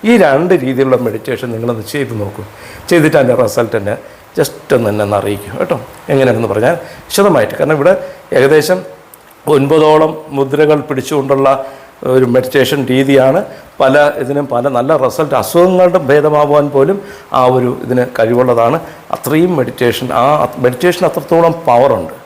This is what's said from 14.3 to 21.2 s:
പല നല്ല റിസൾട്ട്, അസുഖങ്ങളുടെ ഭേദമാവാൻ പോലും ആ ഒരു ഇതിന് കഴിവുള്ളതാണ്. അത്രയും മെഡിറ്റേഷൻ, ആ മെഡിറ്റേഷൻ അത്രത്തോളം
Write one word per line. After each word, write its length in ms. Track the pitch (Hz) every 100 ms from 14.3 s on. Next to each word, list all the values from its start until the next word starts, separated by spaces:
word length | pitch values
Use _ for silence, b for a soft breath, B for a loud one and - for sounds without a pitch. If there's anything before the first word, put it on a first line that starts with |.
| 143 139
പല 100 | 120 131 123
നല്ല 140 | 127 156
റിസൾട്ട്, 320 | 131 - 151 135
അസുഖങ്ങളുടെ 580 | - 170 180 185 185 180 139
ഭേദമാവാൻ 560 | 147 151 151 143 147 147 135
പോലും 220 | 143 202 B B B 127
ആ 20 | 127 127
ഒരു 160 | 123 127 -
ഇതിന് 180 | 127 123 -
കഴിവുള്ളതാണ്. 600 | 113 120 127 117 117 160 B B B -
അത്രയും 360 | - 151 180 165
മെഡിറ്റേഷൻ, 480 | 120 - 120 113 127 -
ആ 20 | 127 151 - -
മെഡിറ്റേഷൻ 400 | 127 127 180 175 180
അത്രത്തോളം 440 | 180